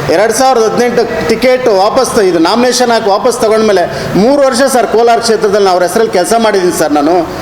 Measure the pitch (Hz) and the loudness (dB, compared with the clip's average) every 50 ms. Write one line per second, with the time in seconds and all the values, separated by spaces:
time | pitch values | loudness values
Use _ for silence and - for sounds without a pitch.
0 | - - 151 165 311 - 453 - 269 262 262 240 220 214 - - 240 247 240 240 | -4 -2 0 0 0 0 0 0 0 2 2 2 0 0 0 -2 -2 -2 0 -2
1 | 226 - 233 220 202 - 226 226 233 254 254 254 254 240 214 185 190 220 - 262 | -2 -2 -4 -4 -2 -2 -2 0 0 0 0 0 0 0 0 2 0 0 0 0
2 | 240 - - 240 208 185 170 170 160 170 202 240 240 254 233 - 247 240 233 226 | -2 0 0 0 0 2 2 2 0 0 0 0 0 0 0 0 0 0 0 0
3 | 226 202 190 - - 254 220 - - 214 214 220 220 214 202 180 170 165 - - | 0 0 -2 0 -2 -4 -4 -2 0 0 0 2 2 2 2 0 0 -2 -4 -6
4 | - - - 170 196 240 285 294 277 262 254 226 277 262 - 247 220 - - 214 | -6 -4 0 0 2 2 2 2 2 2 2 0 0 0 2 0 0 0 0 2
5 | 240 233 233 226 - - 220 208 - 214 190 214 202 190 180 180 180 175 175 226 | 2 2 2 0 0 0 -2 0 0 0 0 2 2 2 2 0 0 0 0 0
6 | 220 220 - 190 190 208 220 233 226 214 202 196 180 180 165 - 165 151 147 147 | -2 0 0 -2 0 0 0 0 0 0 0 0 0 0 -2 -2 -2 -2 0 0
7 | 143 151 175 185 165 - - - | 0 2 2 0 0 -2 -6 -10